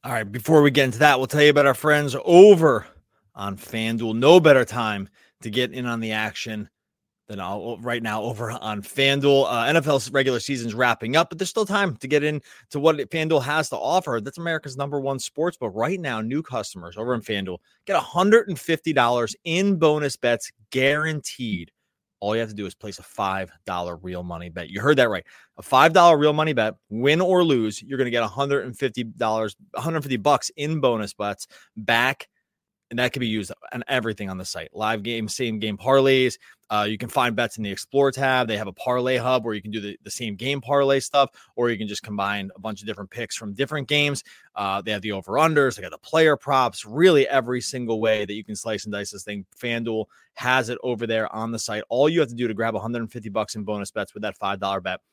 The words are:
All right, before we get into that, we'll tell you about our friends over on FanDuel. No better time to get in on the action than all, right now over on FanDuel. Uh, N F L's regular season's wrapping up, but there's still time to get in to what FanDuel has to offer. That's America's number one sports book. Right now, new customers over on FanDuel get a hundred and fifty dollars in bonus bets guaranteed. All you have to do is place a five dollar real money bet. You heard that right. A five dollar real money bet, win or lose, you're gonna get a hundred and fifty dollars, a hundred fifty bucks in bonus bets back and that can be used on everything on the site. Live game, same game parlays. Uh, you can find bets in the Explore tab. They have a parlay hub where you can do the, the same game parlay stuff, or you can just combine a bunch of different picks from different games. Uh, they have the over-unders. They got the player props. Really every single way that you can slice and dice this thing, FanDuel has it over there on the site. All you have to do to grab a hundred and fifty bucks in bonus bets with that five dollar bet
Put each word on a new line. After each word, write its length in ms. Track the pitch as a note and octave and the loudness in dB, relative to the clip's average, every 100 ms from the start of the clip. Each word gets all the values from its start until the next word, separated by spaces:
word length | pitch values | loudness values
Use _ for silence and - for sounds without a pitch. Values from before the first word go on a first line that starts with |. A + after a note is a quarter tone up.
| B2+ | -6
All 80 | |
right, 180 | A#2+ G#2 | -6 -6
before 300 | G#2+ B2+ D#3+ | -8 4 6
we 100 | D3 | 6
get 140 | C3+ C3+ | 4 0
into 140 | A2+ | 4
that, 180 | D3+ C3 | 4 4
we'll 100 | C3 | 0
tell 160 | D3+ | 4
you 60 | D3 | 6
about 180 | C#3+ C#3 | 6 4
our 60 | |
friends 420 | B2+ D3+ D3 D3 A#2 | 2 2 2 2 -4
over 640 | - F3 G3+ F#3 D#3+ A2+ - _ _ _ _ - | 6 12 12 10 6 2 -4 _ _ _ _ -12
on 220 | G2+ G2 | -10 -10
FanDuel. 580 | - A2+ A2 A2+ A2+ A2+ | -8 -6 -4 -2 -2 2
No 240 | C3 F3+ | 8 10
better 240 | D#3+ C3+ | 10 6
time 460 | A#2+ A#2+ A2+ G2+ G2 _ _ _ | 4 -2 -4 -4 -10 _ _ _
to 80 | A#2 | -6
get 220 | G#2+ B2 | -4 -4
in 140 | C3 B2 | -4 -6
on 140 | A#2 | -4
the 120 | A2+ | -4
action 580 | G#2+ G#2+ G#2+ A#2+ A2 G2+ _ _ _ _ _ _ | -4 -4 -8 -10 -10 -12 _ _ _ _ _ _
than 120 | G#2 | -12
all, 380 | F2+ G2+ G2+ G#2+ | -8 -8 -8 -8
right 240 | A#2+ A#2+ | -6 -4
now 180 | A2+ G#2+ | -4 -4
over 280 | A2 A2 A2+ | -4 -6 -8
on 300 | A#2+ G#2+ G#2 | -8 -8 -8
FanDuel. 640 | G2 - C3+ C#3 C#3 C#3 C3+ | -8 2 4 4 4 4 4
Uh, 200 | A#2+ A#2 | 0 0
N 120 | E3 | -2
F 100 | C#3+ | 0
L's 240 | C#3 B2+ | 0 0
regular 280 | C#3 C3 A#2+ | 0 0 -2
season's 340 | - C3+ A#2 | -4 -6 -6
wrapping 420 | A2 B2 A2+ A2+ D3 | 0 0 0 0 0
up, 140 | E3+ | 0
but 80 | E3 | -4
there's 120 | F#3 | -6
still 160 | - G3+ | -4 -2
time 300 | G3+ G3 A#2+ | 0 -2 -4
to 100 | C3 | -2
get 160 | D3 | 0
in 180 | D3 D3+ _ - _ | 0 -6 _ -20 _
to 80 | D3 | 0
what 180 | D#3 D#3 | 2 2
FanDuel 460 | - E3 D#3+ D#3 | -4 -4 0 0
has 260 | B2+ D3+ D3+ | 2 -2 -2
to 80 | G#2 | -4
offer. 420 | A2+ F3+ E3+ A#2+ | 0 0 0 -6
That's 160 | G#2+ D3+ | -6 -8
America's 380 | E3+ D#3+ D3 C3 | -6 -6 -8 -8
number 240 | C#3+ C#3+ | -4 -4
one 200 | C3+ C3+ | -4 -4
sports 360 | - - E3+ - | -8 -4 -4 -2
book. 160 | A#2 F#2+ | -8 -2
Right 240 | B2 F#3+ | -2 -2
now, 220 | D#3 A2+ | -4 -6
new 200 | A2 C#3+ | -4 -6
customers 560 | D#3+ B2 G2+ F#2 E2+ F#2 | -6 -8 -8 -12 -16 -8
over 160 | A#2 | -4
on 80 | A#2+ | -4
FanDuel 380 | G#2+ G#2 F#2+ F2+ _ _ - | -4 -6 -6 -10 _ _ -4
get 100 | F#3 | -4
a 60 | |
hundred 460 | - E3+ G3 A3+ G#3 | -2 0 4 4 2
and 120 | D#3 | -8
fifty 340 | - D#3+ D#3+ | -4 -4 0
dollars 420 | C#3+ A#2+ A#2+ A2+ - | 2 2 2 -2 -6
in 340 | F3 E3 G3+ F#3 | -4 0 0 2
bonus 380 | D#3 D3+ D3 - | 2 2 -2 -2
bets 360 | A#2+ A#2 - _ _ | 0 0 -4 _ _
guaranteed. 1000 | C3 C3 D3 D#3+ D3+ - - A#2+ F#2+ E2+ _ _ _ _ _ | 0 2 2 -2 -4 -8 -8 -6 -6 -8 _ _ _ _ _
All 160 | G2+ A2+ | -2 -2
you 60 | |
have 80 | A2+ | -2
to 60 | G#2 | -6
do 100 | G2 | -10
is 100 | - | -10
place 240 | G#2+ F#2+ | -14 -14
a 40 | |
five 460 | - - G2 F#2+ F#2 _ - | -16 -4 -2 -2 -6 _ -8
dollar 300 | F2+ F2 E2+ | -6 -6 -8
real 280 | F2+ F2+ | -10 -10
money 260 | F2+ E2+ F2 | -10 -10 -12
bet. 200 | E2 E2 | -12 -10
You 120 | G2 | -4
heard 160 | B2 C#3+ | 2 4
that 120 | A#2+ | 4
right. 140 | F#2+ - - _ - | 0 -8 -20 _ -20
A 40 | |
five 320 | - C3 D#3+ | 2 6 8
dollar 240 | E3+ F3 D#3 | 8 8 8
real 160 | D3+ | 4
money 180 | D3+ D#3 | 2 0
bet, 240 | C3 A2 - _ | 0 0 -2 _
win 320 | G#2+ C3+ D#3+ | -2 2 2
or 240 | F#3 F#3 E3 | 2 4 4
lose, 360 | C3 G#2+ G#2+ | 2 0 -4
you're 160 | A2 C3+ | -10 -4
gonna 120 | B2 | -2
get 140 | A#2+ | 0
a 40 | A2 | -2
hundred 380 | G2+ C#3 C#3 B2 | -4 -2 -2 -4
and 120 | A2+ | -6
fifty 280 | C3+ A2+ A#2 | -6 -4 -10
dollars, 500 | - A2+ A2 A2 - _ - | -4 -2 -2 -4 -8 _ -8
a 40 | |
hundred 220 | C3+ D#3+ | -4 -4
fifty 160 | C3+ B2 | -4 -2
bucks 340 | G2+ C#3+ - - | 2 2 0 -8
in 240 | D3 D#3+ | -6 0
bonus 320 | C3 A2+ G2+ | 0 0 -6
bets 340 | - G#2 G2 - - _ - | -6 -8 -8 -14 -20 _ -12
back 500 | G#2+ A#2 B2+ C#3 - _ _ _ _ _ _ | 0 2 0 -2 -14 _ _ _ _ _ _
and 80 | A#2+ | -4
that 160 | B2 | -4
can 60 | B2+ | -4
be 80 | A#2+ | -4
used 240 | A2 F#2+ - - | -4 -6 -14 -14
on 120 | B2 - | -14 -4
everything 420 | C3 A2+ G2+ G2+ | -4 -4 -6 -8
on 80 | F#2 | -10
the 80 | F#2 | -10
site. 240 | F2 E2 | -12 -12
Live 300 | - G#2+ A2+ | -6 -4 -4
game, 240 | G2+ A#2 G#2+ | -4 -6 -6
same 320 | - B2 A2 | -6 -4 -4
game 180 | G#2+ G2+ | -6 -6
parlays. 600 | C3 C3+ C3+ C3+ B2+ - _ _ _ | 2 4 6 4 2 -2 _ _ _
Uh, 140 | G#2+ G#2 | -2 -2
you 100 | G#2+ | -4
can 120 | A#2+ | -4
find 260 | - B2 A2 | 0 0 0
bets 220 | A#2 - | -4 -4
in 60 | |
the 80 | G#2 | -8
Explore 400 | F#2+ - C#3 C#3 | -8 -4 0 0
tab. 360 | C3 C3+ B2+ A#2 | 0 0 0 0
They 100 | G#2+ | -4
have 100 | G2+ | -6
a 60 | |
parlay 440 | F2+ B2+ B2 B2+ B2+ | -8 -4 -2 0 -2
hub 280 | A#2+ B2+ A#2 | 0 -2 -2
where 80 | |
you 80 | G#2+ | -8
can 100 | G2+ | -8
do 80 | G#2+ | -10
the, 180 | G2+ G2 | -10 -14
the 80 | G#2 | -14
same 240 | - A#2 G2 | -10 -10 -8
game 260 | B2+ C#3+ | -6 -6
parlay 380 | B2 C#3+ C#3 C#3 | -2 0 2 0
stuff, 300 | - C#3+ C3+ _ _ - | 0 0 0 _ _ 0
or 140 | A#2+ | 0
you 80 | A2 | 0
can 100 | G#2+ | -6
just 160 | G#2 | -8
combine 480 | - G#2 G2 G2+ F#2+ F#2 | -10 -6 -4 -6 -8 -12
a 40 | |
bunch 220 | G#2+ G2+ | -12 -12
of 60 | G#2 | -12
different 220 | G2+ F#2+ | -12 -12
picks 260 | B2 A#2 - | -12 -10 -10
from 180 | A2 | -12
different 340 | G2 C3+ D3+ B2 | -6 -4 -4 -2
games. 360 | D3 D3 C#3 - - _ - | 0 0 -2 -10 -20 _ -8
Uh, 260 | G2 G2 | -4 -4
they 100 | F#2+ | -4
have 100 | G#2 | -6
the 100 | G#2+ | -4
over-unders. 640 | G2 F#2 A2+ D#3+ D3+ C3+ G#2+ | -8 -4 0 2 2 0 -2
They 60 | |
got 100 | F2+ | -14
the 60 | D#2 | -16
player 380 | - D#3+ D#3+ C#3+ | -2 4 4 4
props. 500 | - C3+ B2 - G#2+ | 2 2 2 -2 -10
Really 420 | B2 F#3 D#3 C3+ | 4 6 6 4
every 340 | C3+ A#2 B2 | 0 0 -6
single 400 | - C3 A#2+ A2+ | -6 -8 -4 0
way 240 | A2 G#2+ G2+ | 2 2 0
that 80 | |
you 100 | G#2 | -8
can 120 | G#2+ G#2 | -10 -10
slice 300 | A2+ G#2+ G#2+ | -6 -8 -6
and 80 | |
dice 180 | G#2 G2+ | -8 -8
this 120 | G2+ | -12
thing, 220 | - G#2 F#2 _ | -12 -12 -12 _
FanDuel 500 | B2 A#2 A#2 A2 G#2 _ _ | -6 -4 -4 -4 -6 _ _
has 360 | - B2 B2+ A#2 | -6 0 0 0
it 80 | A#2+ | -4
over 220 | B2+ A#2 A2+ | -4 -4 -2
there 280 | A2 A2 | -2 -2
on 180 | A2 A2+ | -6 -6
the 80 | A#2 | -6
site. 240 | - G#2+ - | -6 -8 -4
All 200 | A#2+ D3 | 2 4
you 100 | E3 | 4
have 100 | C3+ | 0
to 60 | A#2 | -2
do 120 | A#2+ | -4
to 60 | |
grab 220 | G#2+ A2+ G#2+ | -2 -2 -2
a 40 | |
hundred 220 | G#2+ A#2+ | -6 -6
and 100 | A2+ | -8
fifty 180 | A#2+ G#2+ | -10 -6
bucks 260 | G#2 G#2 A2 | -6 -4 -6
in 80 | |
bonus 280 | G2+ G#2 G2 | -6 -6 -6
bets 220 | G#2+ G#2 | -8 -8
with 100 | - | -8
that 140 | G#2 - | -8 -6
five 220 | G2 G2 | -6 -4
dollar 220 | G2 G2 | -4 -4
bet 180 | F#2 F#2 _ | -6 -10 _